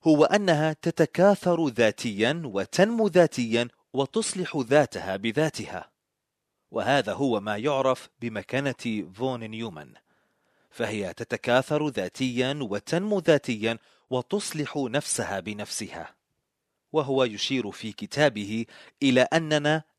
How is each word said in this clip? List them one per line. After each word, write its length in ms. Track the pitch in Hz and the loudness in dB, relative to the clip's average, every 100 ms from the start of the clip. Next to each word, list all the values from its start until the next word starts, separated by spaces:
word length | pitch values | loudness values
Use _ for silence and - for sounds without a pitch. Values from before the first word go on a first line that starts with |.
"هو 200 | 165 151 | 4 6
أنها 480 | 151 208 196 151 156 | 6 4 4 2 2
تتكاثر 960 | 156 170 - 160 - 190 196 180 170 156 | 0 -2 2 0 4 4 4 2 0 0
ذاتياً 760 | 113 113 - 123 101 113 165 | 2 2 2 -4 0 0 0
وتنمو 640 | 151 98 95 - 202 233 214 | -4 -4 -2 2 2 2 2
ذاتياً 600 | 175 165 - 117 117 120 - _ | 4 4 2 0 0 0 -6 _
وتصلح 640 | 127 139 - 220 190 175 156 | -4 -2 -2 -4 -4 -4 -4
ذاتها 600 | 117 143 135 95 90 95 | 2 4 4 -2 -6 -4
بذاتها". 720 | 113 113 156 - 101 92 - _ _ _ _ _ _ _ _ | -2 0 -2 -4 -10 -12 -14 _ _ _ _ _ _ _ _
وهذا 420 | 95 101 139 104 | -4 0 0 0
هو 280 | 98 139 110 | -2 0 0
ما 160 | 104 104 | -2 -4
يعرف 520 | 131 135 135 127 - _ | -2 0 0 0 -6 _
بمكانة 920 | 120 107 - 127 139 123 120 110 85 | -8 -8 -6 -4 -4 -4 -4 -4 -6
فون 300 | 95 131 123 | -6 -6 -6
نيومان، 500 | 113 110 113 78 71 53 _ _ _ _ _ _ _ | -8 -10 -10 -12 -18 -20 _ _ _ _ _ _ _
فهي 440 | - 113 110 95 | -6 -6 -4 -6
تتكاثر 760 | 82 117 120 - 120 - 151 151 | -8 -8 -6 2 2 2 -2 -2
ذاتياً 680 | 113 92 - 131 120 127 143 | -4 -6 -2 -2 0 -2 -2
وتنمو 560 | 120 101 - 165 208 202 | -4 -6 -4 -4 -2 0
ذاتياً 600 | 165 147 - 113 110 113 - _ _ | 4 4 2 -2 -2 -4 -8 _ _
وتصلح 640 | 127 - 202 - 156 143 147 | -4 -2 -4 -4 -6 -6 -4
نفسها 640 | 127 131 - - 101 98 | -2 -2 -2 -4 -4 -6
بنفسها. 760 | 90 104 101 - 104 85 80 - _ _ _ _ _ _ _ | -6 -8 -8 -8 -10 -12 -14 -18 _ _ _ _ _ _ _
وهو 320 | 156 135 135 | -2 0 2
يشير 460 | 127 104 - 135 104 | 0 -2 -4 -2 -4
في 220 | 92 110 | -8 -12
كتابه 760 | - 104 - 147 104 101 110 113 - - _ | -10 -8 2 2 2 -4 -6 -6 -12 -20 _
إلى 180 | 139 123 | 4 6
أننا 640 | 127 165 160 151 147 156 - | 4 2 2 0 2 0 -2